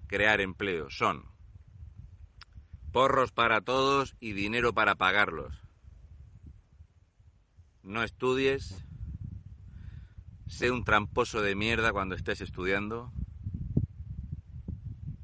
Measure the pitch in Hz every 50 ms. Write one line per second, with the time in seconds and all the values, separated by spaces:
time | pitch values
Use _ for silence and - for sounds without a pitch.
0 | - - 101 98 104 107 107 101 98 95 87 - 104 98 90 80 73 67 - -
1 | 117 104 85 65 - - - - - - - - - - - - - - - -
2 | - - - - - - - - - - - - - - - - - - - 120
3 | 131 131 131 131 127 110 - - 117 113 113 107 92 120 127 135 135 135 139 139
4 | 131 - - - 123 110 101 98 101 104 113 120 120 120 95 110 107 104 95 -
5 | 92 92 95 104 101 90 85 76 67 65 71 - - - _ _ - - - -
6 | - - - - - - - - - - - - - _ - - - _ _ _
7 | _ _ _ _ - - _ _ _ _ _ - - _ _ _ - 95 101 113
8 | 113 101 - - 127 127 127 135 135 131 139 139 - - - - - - - -
9 | - - - - - - - - - - - - - - - - - - - -
10 | - - - - - - - - - - - - - 123 127 120 98 - 107 104
11 | 104 - - 123 120 - - 110 104 101 98 98 107 113 117 113 110 113 101 101
12 | 98 95 90 87 87 - 101 95 98 90 - 92 90 92 98 101 104 107 113 117
13 | 120 120 - - - - - - - - - - - - - - - - - -
14 | - - - - - - - - - - - - - - - - - - - -
15 | - - - -